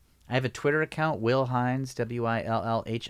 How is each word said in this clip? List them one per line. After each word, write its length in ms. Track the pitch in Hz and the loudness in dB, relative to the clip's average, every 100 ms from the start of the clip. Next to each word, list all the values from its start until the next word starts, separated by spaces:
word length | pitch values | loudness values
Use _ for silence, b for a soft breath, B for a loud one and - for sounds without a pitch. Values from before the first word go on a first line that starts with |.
| _ _ - | _ _ -4
I 40 | |
have 100 | 127 | -2
a 40 | 131 | -2
Twitter 320 | - 143 156 | 0 2 2
account, 380 | 156 156 160 104 | 0 0 0 2
Will 260 | 113 135 127 | 2 2 2
Hines, 480 | 127 123 131 131 | 2 0 0 -4
W 300 | - 117 120 113 | -4 -4 -2 0
I 160 | 113 | 0
L 200 | 110 113 | 0 -2
L 180 | 110 113 - | 0 -2 0
H 220 | 113 | -4